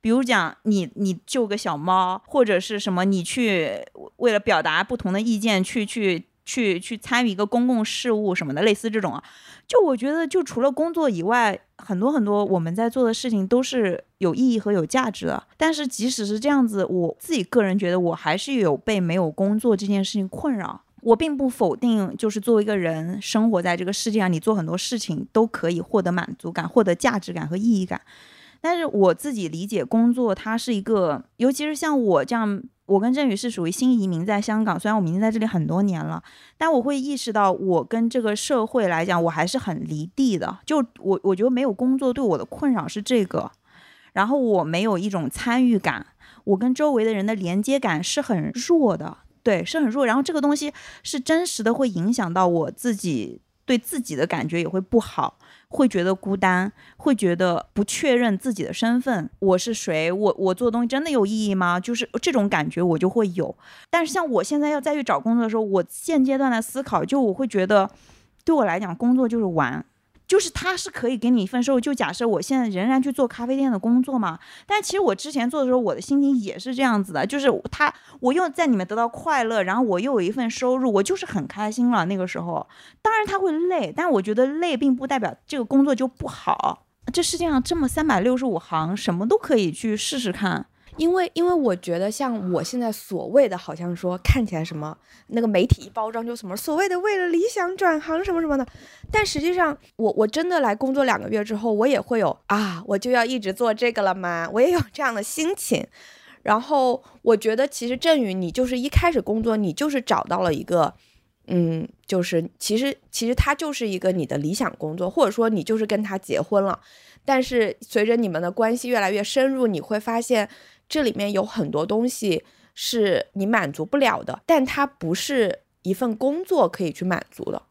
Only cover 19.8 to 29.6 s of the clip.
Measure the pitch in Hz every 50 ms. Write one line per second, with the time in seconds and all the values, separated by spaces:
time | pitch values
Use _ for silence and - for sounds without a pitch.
19.8 | 208 196 202 196 190 - - 208 190 185 - - - 302 254 208 175 - - -
20.8 | _ _ _ - - 233 226 226 320 320 294 262 277 254 240 - 226 175 139 -
21.8 | - 240 226 214 196 170 - - - 214 208 220 196 - 233 214 208 214 208 196
22.8 | 175 165 160 160 160 170 180 208 - - - 220 220 233 220 180 175 185 175 175
23.8 | 185 180 202 - - 233 208 220 196 185 175 156 - 220 214 202 160 156 165 190
24.8 | - - 247 220 - - 170 151 - - _ 214 226 226 - - - 165 175 165
25.8 | 175 - - 208 185 180 175 180 170 - - - - 170 170 - 165 170 - 254
26.8 | 214 190 170 - - 254 - 202 - - 175 170 156 147 165 190 208 240 226 196
27.8 | 185 180 90 - _ _ - - - - - - - - _ _ - 320 349 339
28.8 | 330 294 - 202 196 180 165 - - 294 262 220 185 156 156 165